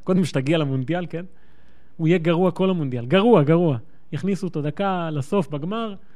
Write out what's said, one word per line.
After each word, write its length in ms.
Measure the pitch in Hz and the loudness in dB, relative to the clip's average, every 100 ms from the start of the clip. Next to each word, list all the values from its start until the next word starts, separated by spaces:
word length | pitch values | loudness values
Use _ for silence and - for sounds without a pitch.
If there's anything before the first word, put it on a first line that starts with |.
קודם 220 | - 190 156 | 0 0 2
שתגיע 320 | - 131 165 | 0 0 0
למונדיאל, 480 | 143 131 127 170 170 | 0 -2 -2 -4 -4
כן? 160 | 160 185 - - - - - - - | -8 -12 -14 -16 -16 -16 -16 -14 -2
הוא 100 | 160 | 2
יהיה 100 | 180 | 4
גרוע 340 | 165 165 185 | 4 4 2
כל 180 | - 190 | 2 0
המונדיאל, 360 | 180 139 123 120 | 0 -2 -4 2
גרוע, 380 | 185 226 208 | 4 8 8
גרוע. 340 | 143 165 175 120 - - - | 8 4 4 0 -4 -14 -10
יכניסו 360 | 151 185 196 180 | -6 -4 -2 -4
אותו 140 | 160 | -4
דקה 480 | 147 139 196 185 165 | -4 -2 -2 -2 -2
לסוף 400 | 151 131 202 160 | -4 0 0 0
בגמר, 440 | 147 160 220 226 190 - | -4 -6 -6 -6 -10 -14